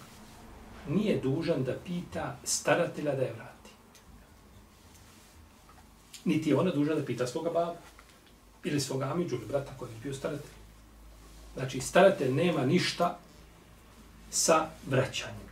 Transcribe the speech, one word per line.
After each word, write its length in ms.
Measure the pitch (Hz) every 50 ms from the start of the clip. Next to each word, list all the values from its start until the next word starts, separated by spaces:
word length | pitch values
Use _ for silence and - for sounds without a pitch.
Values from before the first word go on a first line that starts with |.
| - - - - - - - - - - - - - - - - - 139
Nije 320 | 151 202 226 190 151 135
dužan 440 | 127 131 143 165 156 170 156 135 127
da 100 | - - - -
pita 500 | 185 175 175 - - - 165 147 139 131 - -
staratelja 680 | - - - - 151 151 175 165 - - 151 147 147 135
da 80 | 131
je 100 | 123 -
vrati. 380 | - 110 - - - - - - - - - - - - - - - - - - - - - - - - - - - - - - - - - - - - - - - - - - - - - - - - - - - - - - - - -
Niti 260 | 175 151 151 - 151
je 60 | 131
ona 140 | 131 - -
dužna 240 | 135 147 147 156 156
da 100 | 143 135
pita 220 | 127 113 120 123
svoga 240 | - - 160 160 170
babu. 260 | 165 170 170 170 170 - - - - - - - - - - - - - - - - - -
Ili 160 | - 147 139
svoga 300 | - - 135 135 117 -
amidžu, 260 | 151 180 - 131 123
ili 100 | 110 -
brata 260 | - 143 143 - - - -
koji 120 | 123 113
je 100 | 113 -
bio 120 | - 143 127
staratelj. 360 | - - 156 147 139 - - - - - - - - - - - - - - - - - - - - - - - 135
Znači, 200 | 135 131 - 131
staratelj 520 | - - - 185 190 190 - - 139 127
nema 320 | 131 151 175 175 160 147 127
ništa 540 | 135 175 180 - - - - 175 175 - - - - - - - - - - - - - - - - - - - - - - - -
sa 380 | - - - - 165 156 - - - - -
vraćanjem. 540 | - 135 127 - - - - - - 110 - - -